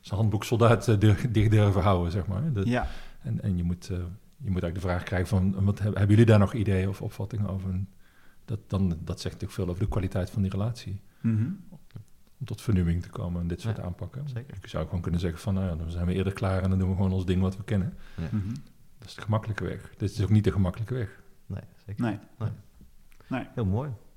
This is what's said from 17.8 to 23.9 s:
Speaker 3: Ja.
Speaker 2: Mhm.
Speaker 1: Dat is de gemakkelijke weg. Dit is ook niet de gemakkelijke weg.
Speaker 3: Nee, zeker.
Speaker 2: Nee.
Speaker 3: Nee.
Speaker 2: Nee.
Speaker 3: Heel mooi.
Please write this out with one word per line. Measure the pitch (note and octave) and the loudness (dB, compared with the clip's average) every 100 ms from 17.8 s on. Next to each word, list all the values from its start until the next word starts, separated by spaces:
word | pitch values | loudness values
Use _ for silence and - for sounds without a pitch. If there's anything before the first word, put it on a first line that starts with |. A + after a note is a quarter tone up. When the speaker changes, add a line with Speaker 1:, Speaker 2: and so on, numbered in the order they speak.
| F2+ - - - | 0 -6 -14 -8
Speaker 3:
Ja. | D#2+ | -4
Speaker 2:
Mhm. | G#2+ F#2+ C3 - - - - | -4 -4 -8 -12 -20 -20 -20
Speaker 1:
Dat | G#2+ | -18
is | |
de | - | -14
gemakkelijke | - A2 A2 G2+ | -2 -2 -2 -6
weg. | F2+ - - - | -4 -6 -12 -6
Dit | G2+ | -4
is | - | 0
ook | F#2+ | 4
niet | G#2+ | 4
de | G2+ | 4
gemakkelijke | F2+ F#2 - A2 | 2 0 0 -6
weg. | B2+ G#2 - - - - | -4 -6 -10 -20 -20 -12
Speaker 3:
Nee, | G2 - - - | -10 -10 -20 -14
zeker. | G2+ | -4
Speaker 2:
Nee. | A#2+ G2+ - - | -4 -4 -12 -8
Speaker 3:
Nee. | G#2 - - - - - - - - | -8 -8 -16 -20 -20 -20 -20 -20 -10
Speaker 2:
Nee. | B2+ - | -8 -8
Speaker 3:
Heel | - | -4
mooi. | G2+ G2+ D3 | -2 -2 -4